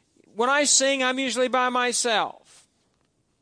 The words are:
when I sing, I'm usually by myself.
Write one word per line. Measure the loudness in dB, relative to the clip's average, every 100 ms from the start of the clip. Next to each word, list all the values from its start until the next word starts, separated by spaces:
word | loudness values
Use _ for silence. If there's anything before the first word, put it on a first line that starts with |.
| _ _ _ -2
when | 0
I | 2 2
sing, | 2 2 0
I'm | 0 -2
usually | -4 -2 0
by | 0 0
myself. | 0 -2 -2 0 0 -2 -6 _ -20 _ _ _ _ _ _ _ _